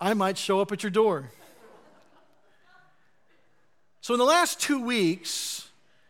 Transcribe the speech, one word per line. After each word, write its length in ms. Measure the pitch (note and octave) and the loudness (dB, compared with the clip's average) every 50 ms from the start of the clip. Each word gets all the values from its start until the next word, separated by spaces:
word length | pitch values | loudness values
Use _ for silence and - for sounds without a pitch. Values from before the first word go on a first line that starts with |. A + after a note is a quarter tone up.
I 140 | F3 G3 A3+ | -2 0 0
might 240 | G#3 F#3+ F#3+ G3 - | 2 0 0 -2 -2
show 220 | - - G3 F#3+ | -2 0 2 2
up 120 | G3+ G3 G#3 | 0 0 -4
at 100 | - - | -6 -4
your 80 | G3+ | -2
door. 400 | F3+ A3 A3 G#3+ F3+ C#3+ C3 B2 - - - - - - - - - - - - - - _ _ _ - _ _ _ _ _ _ _ _ _ _ F#4 F#4 F#4 _ _ _ _ _ _ _ _ _ _ _ _ _ _ _ _ _ _ _ _ _ _ _ | 2 2 2 2 2 0 -4 -10 -16 -20 -20 -20 -20 -20 -20 -20 -20 -20 -20 -20 -20 -20 _ _ _ -20 _ _ _ _ _ _ _ _ _ _ -20 -20 -20 _ _ _ _ _ _ _ _ _ _ _ _ _ _ _ _ _ _ _ _ _ _ _
So 120 | - - A#3+ | -6 -2 0
in 40 | A#3+ | 2
the 80 | B3 | 4
last 340 | C#4 D#4+ F4 E4+ - - - | 4 4 4 4 2 -2 -4
two 200 | - - D4 C4+ A#3 | -2 -2 -2 -2 -2
weeks, 840 | A#3+ B3 A3+ F#3 D#3+ F3+ F#3 - - - - - - - - - - - _ _ _ _ _ _ _ | -2 0 0 2 0 0 -2 -6 -10 -8 -8 -8 -8 -10 -12 -14 -18 -20 _ _ _ _ _ _ _